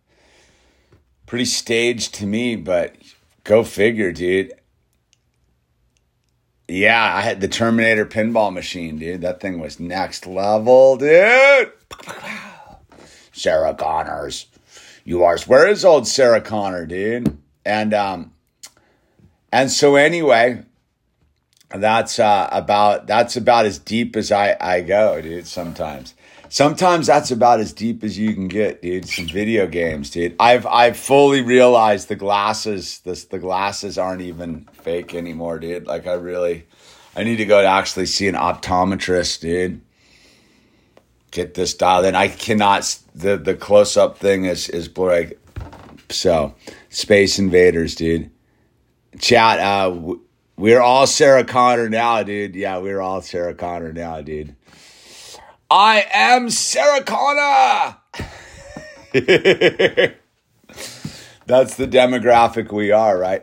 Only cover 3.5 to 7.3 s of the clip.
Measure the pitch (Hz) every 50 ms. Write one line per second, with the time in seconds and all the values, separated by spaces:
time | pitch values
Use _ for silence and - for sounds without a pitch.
3.5 | 104 113 113 110 - - 101 113 120 107 104 90 85 85 90 90 92 95 98 95
4.5 | - _ _ _ _ _ _ _ _ _ _ _ _ _ _ _ _ _ _ _
5.5 | _ _ _ _ _ _ _ _ _ _ _ _ _ _ _ _ _ _ _ _
6.5 | _ _ _ - 85 92 101 107 113 117 113 101 87 95 101 117